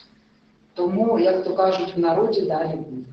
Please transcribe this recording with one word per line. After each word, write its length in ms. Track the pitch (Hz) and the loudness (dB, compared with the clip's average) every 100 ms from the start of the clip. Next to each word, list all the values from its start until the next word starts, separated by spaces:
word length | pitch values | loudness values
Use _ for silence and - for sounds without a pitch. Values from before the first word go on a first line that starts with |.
| - _ _ _ _ _ _ | -20 _ _ _ _ _ _
тому, 460 | - 180 202 233 220 | -4 -2 0 2 2
як 240 | 185 185 | 2 2
то 100 | 185 190 | 0 0
кажуть 380 | 190 185 175 175 | 2 0 -2 0
в 40 | |
народі, 420 | 170 175 226 202 | 2 2 2 0
далі 340 | 151 156 165 - | 0 -2 -2 -6
буде. 320 | - 127 - | -8 -12 -14